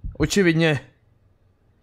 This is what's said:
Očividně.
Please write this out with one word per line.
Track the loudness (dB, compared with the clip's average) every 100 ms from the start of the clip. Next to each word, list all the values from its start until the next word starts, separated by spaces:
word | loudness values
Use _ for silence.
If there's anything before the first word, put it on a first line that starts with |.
| -14
Očividně. | -6 -2 2 2 2 0 0 -6 _ _ _ _ _ _ _ _ _